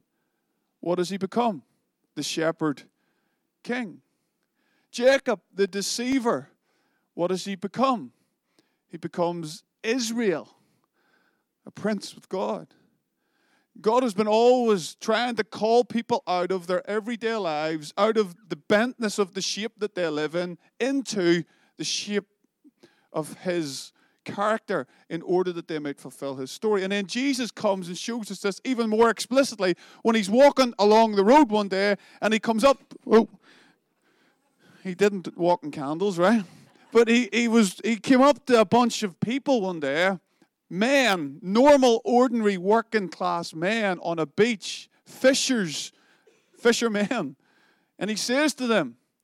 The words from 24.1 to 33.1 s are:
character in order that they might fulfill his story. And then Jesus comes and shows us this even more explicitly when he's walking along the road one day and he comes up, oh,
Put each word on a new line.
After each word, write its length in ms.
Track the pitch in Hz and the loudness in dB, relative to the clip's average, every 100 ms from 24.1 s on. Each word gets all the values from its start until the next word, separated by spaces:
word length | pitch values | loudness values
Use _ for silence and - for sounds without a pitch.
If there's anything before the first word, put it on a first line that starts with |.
| _ - | _ -12
character 600 | - 208 220 - 180 123 _ _ | -6 -2 -2 -4 -6 -6 _ _
in 120 | 165 | -10
order 320 | - 180 180 | -2 -2 0
that 140 | 170 - | -6 -8
they 100 | 160 | -8
might 180 | 147 139 | -8 -10
fulfill 380 | 139 - 139 135 | -16 -12 -10 -10
his 160 | 131 | -12
story. 320 | - 220 208 | -6 -2 -2
And 80 | 190 | -2
then 160 | 202 190 | -4 -4
Jesus 440 | 233 277 254 233 | -4 -2 -2 -6
comes 360 | - 214 190 175 | -4 -2 -2 -6
and 100 | 175 | -10
shows 320 | - 240 208 | -8 -8 -10
us 120 | 190 | -6
this 180 | 202 190 254 | -6 -6 -6
even 240 | 240 226 | -4 0
more 200 | 214 233 | 2 2
explicitly 640 | 220 - 262 285 214 190 175 - - | 2 -2 0 0 0 -2 -2 -8 -4
when 120 | 226 226 | 0 0
he's 140 | 190 | 2
walking 440 | 233 285 - 254 - | 6 6 6 0 2
along 380 | 208 214 226 202 | 4 6 4 4
the 80 | |
road 260 | 196 294 247 | 6 6 6
one 200 | 208 202 | 2 -2
day 260 | 190 202 202 _ - | 0 0 -2 _ -6
and 120 | 208 | -2
he 60 | 214 | 0
comes 240 | - 220 277 | 0 2 4
up, 280 | 269 _ - | 2 _ -18
oh, 220 | - | 2